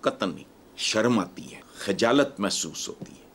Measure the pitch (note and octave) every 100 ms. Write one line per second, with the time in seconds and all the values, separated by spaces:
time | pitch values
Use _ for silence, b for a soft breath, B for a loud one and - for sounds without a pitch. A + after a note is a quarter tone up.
0 | C#3+ C3 G2 D2 - - - - - G#2+
1 | A#2 A#2+ F2+ - D#2+ - - - - F#2+
2 | A2+ C3+ C#3 - G2+ - E2 - - -
3 | - - -